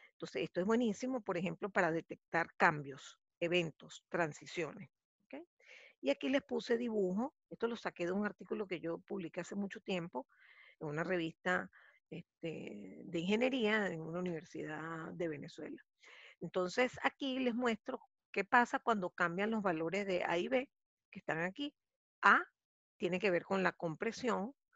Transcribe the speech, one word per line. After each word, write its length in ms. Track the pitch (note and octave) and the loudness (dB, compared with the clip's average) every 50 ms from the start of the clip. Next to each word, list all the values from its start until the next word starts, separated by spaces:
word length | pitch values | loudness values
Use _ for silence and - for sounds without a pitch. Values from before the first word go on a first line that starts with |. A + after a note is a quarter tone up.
| - - | -20 -20
Entonces, 320 | _ - E3+ - - - - | _ -14 -12 -8 -4 -4 -4
esto 160 | E3 - F3 | -2 -2 -2
es 60 | F#3 | 0
buenísimo, 560 | G3+ A3+ A#3+ B3+ A3+ G3 - - B3+ C4 B3 | 2 2 4 4 2 0 0 -2 -4 -4 -4
por 160 | G#3 - F#3+ F3 | -4 -2 -2 -2
ejemplo, 320 | F#3 G3+ E3 - - G3+ | -2 -2 -4 -4 -6 -2
para 220 | - G#3+ F#3 E3 | 2 2 2 4
detectar 640 | D#3+ E3 - - - - _ - - E3 E3+ - - - | 2 0 -2 -4 -12 -16 _ -2 0 0 0 0 2 4
cambios, 600 | G3+ F3 D#3 D3 C#3+ C#3 C3+ C#3 - - - _ _ _ _ - | 6 6 6 4 -4 -8 -10 -12 -14 -18 -20 _ _ _ _ -4
eventos, 640 | F3 E3+ F3 F3+ E3+ D#3+ - _ - D#3+ - - _ - | -2 2 2 2 2 0 -4 _ -18 -18 -18 -18 _ -6
transiciones, 800 | - F3 E3+ D#3 D3 - D3 C#3+ - F3+ D#3+ C#3+ - - - - _ _ _ _ _ _ _ | -2 0 0 0 -2 -8 -14 -10 -6 -6 -6 -6 -6 -12 -14 -16 _ _ _ _ _ _ _
¿ok? 200 | - - C#4 F4 _ _ _ _ - - - - - - - | -16 -16 -16 -16 _ _ _ _ -20 -20 -20 -20 -20 -16 -6
Y 80 | - C4 | 0 0
aquí 180 | C#4 - - C4+ | 0 2 2 2
les 160 | C4 C#4 - | 2 2 0
puse 340 | - B3 A#3 - - A#3+ A#3 | 0 -4 -2 0 2 0 2
dibujo. 560 | B3 A#3+ A3 G#3+ G3 F3+ F#3 G3+ A#3+ D4+ _ _ _ - | 2 0 0 2 2 2 2 0 -2 -2 _ _ _ -16
Esto 180 | - - - A#3 | -8 -2 -2 -2
lo 100 | A#3 - | -2 -2
saqué 280 | - F#3 - - F3 | -6 -6 -4 -2 -2
de 60 | E3+ | -2
un 140 | F#3 G3+ G#3 | 0 0 -2
artículo 420 | G#3 G3+ - G3+ - G#3+ G#3+ G#3 F#3 | -2 -4 -6 -8 -6 -6 -4 -4 -4
que 140 | F3+ D#3+ | -6 -6
yo 180 | D#3+ E3 E3+ E3+ | -4 -4 -6 -6
publiqué 400 | - - G3 G3 E3+ D#3+ - F3 | -6 -8 -6 -6 -6 -6 -8 -8
hace 140 | F3 - G#3 | -8 -6 -6
mucho 240 | G3+ G3+ G3 - A3 | -4 -4 -6 -6 -10
tiempo 480 | - - G3 F3+ E3 F3+ - B3 C#4 _ _ _ - - - - - - - - | -6 -4 -4 -4 -4 -4 -8 -8 -10 _ _ _ -20 -20 -20 -20 -20 -20 -16 -10
en 60 | - D3+ | -8 -6
una 160 | C#3+ D#3 E3 | -4 -4 -2
revista, 680 | E3 F#3 F3 E3 D#3+ E3 _ - F#3 F3+ F3+ F#3+ F#3+ _ - - - - _ _ - | 0 0 0 0 -2 -6 _ -2 0 0 0 0 -6 _ -20 -20 -20 -20 _ _ -14
este, 920 | F3 E3+ - _ _ - - E3 D#3 D3 - - G#3+ G#3 - - - - - | -12 -12 -12 _ _ -10 -8 -8 -6 -6 -8 -10 -10 -12 -14 -14 -14 -14 -14
de 140 | - E3 E3+ | -6 -4 -2
ingeniería 680 | E3 F3+ G#3 A3+ B3 C4 B3+ C4 A3 G#3 G#3+ A3 G3+ F#3 | 0 2 2 4 4 2 2 2 2 2 2 2 2 0
en 140 | E3+ D#3+ | -2 -4
una 180 | D#3+ E3 E3 F3 | -6 -4 -4 -2
universidad 920 | F3+ F3+ E3+ D#3 F3+ - - - D3+ D3+ D3+ D#3 D#3 E3 E3 E3 D#3+ F3+ F3 | -2 -2 -2 -4 -6 -10 -10 -8 -8 -6 -6 -8 -6 -8 -8 -8 -8 -8 -6
de 140 | E3 F3+ E3 | -4 -2 -2
Venezuela. 540 | D3+ C#3+ D#3 D#3+ - - D3 - C#4+ - - _ _ _ - - - - - - - - | -2 -4 -8 -12 -12 -12 -10 -10 -10 -12 -14 _ _ _ -20 -20 -20 -20 -20 -20 -16 -10
Entonces, 580 | - E3+ - F#3+ F3+ F3+ - - B3+ A#3+ - - | -10 -4 -2 0 0 0 2 2 2 2 2 0
aquí 380 | - C4+ - - D4 C4+ B3+ C4 | -2 -2 -2 0 -4 -2 -2 0
les 160 | C4 B3 A3 | 0 0 0
muestro 460 | A#3+ B3 A#3+ A3 - - - B3+ - - _ _ _ _ _ | 2 2 2 0 0 -4 -8 -10 -10 -10 _ _ _ _ _
qué 120 | - G3 F#3+ | -4 -4 -2
pasa 360 | - - B3 A#3+ - - C4 | 6 6 6 6 6 2 -2
cuando 300 | - - A3+ G#3 F3+ F3 | 2 2 2 2 2 -2
cambian 420 | - - F#3 E3+ E3+ F#3 G3+ A3 | 0 2 0 2 2 0 0 0
los 100 | A3+ A3 | 0 2
valores 440 | G3 G3 E3 D#3+ E3 E3 F3 G3 G3+ | 2 2 2 2 0 0 0 -2 0
de 180 | G3 F#3 - - | 0 0 0 2
A 120 | - E3+ F3 | 2 2 2
y 100 | F#3 A#3 | 2 2
B, 220 | C4 B3+ C4 - _ _ _ _ _ _ _ _ | 2 0 0 0 _ _ _ _ _ _ _ _
que 100 | - F#3+ | -18 -14
están 220 | - - D#3 D#3+ | -4 -4 -2 0
aquí. 320 | E3+ F#3 F#3+ - C#4+ D4 - _ _ _ _ _ _ _ _ - | 0 -2 -2 -4 -8 -8 -8 _ _ _ _ _ _ _ _ 6
A 200 | - G3+ A3 C#4 F4+ - _ _ _ _ _ _ _ _ _ - | 8 8 8 8 6 0 _ _ _ _ _ _ _ _ _ -4
tiene 220 | G#3 F3 F3 F3+ | -2 0 0 2
que 120 | G3 G3+ | 2 4
ver 120 | F3 E3+ E3 | 2 2 2
con 200 | - G3 F#3+ F#3 | 2 0 2 2
la 80 | F3 | 2
compresión 840 | - - - F#3+ D#3 - G#3 A3+ G#3 - - A#3+ G3+ F#3+ F#3+ B3 C#4+ _ _ _ _ | 0 0 -4 -4 -2 -2 -4 -4 -4 -2 0 0 0 0 0 -4 -8 _ _ _ _